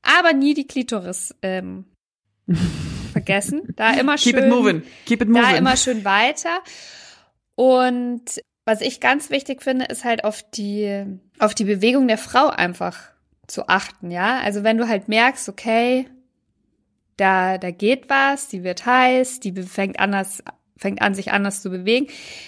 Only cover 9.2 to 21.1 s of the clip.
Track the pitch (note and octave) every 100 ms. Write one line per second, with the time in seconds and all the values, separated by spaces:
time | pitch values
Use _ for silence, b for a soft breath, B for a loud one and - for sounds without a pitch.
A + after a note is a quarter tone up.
9.2 | D4 C#4 C4+ C4 - C4 C4 A#3 B3 A3+
10.2 | G#3+ G#3+ - - G3+ G#3 G#3 G3+ G3 F#3+
11.2 | _ _ G#3+ G#3 G3+ G3+ G#3+ C4 B3+ A3
12.2 | - B3 D4 - F3 F3 F3+ - - _
13.2 | _ _ _ - - F#3 - - F3 F3
14.2 | G3 B3+ - G3+ G#3 A3+ A#3 G#3 G3+ A3
15.2 | A#3+ C4 - F#3+ A#3+ A3+ A#3+ B3+ B3+ -
16.2 | _ _ _ _ _ _ _ _ _ -
17.2 | G3 F#3+ F#3 F#3+ F#3 F3 G#3 C4+ - C4+
18.2 | C4+ C#4 - F#3+ F3+ F3+ A#3+ B3+ B3+ B3+
19.2 | B3+ - G3+ F#3 F#3 - G3 - G3+ G3
20.2 | F#3+ - - - _ _ G3 G3+ G#3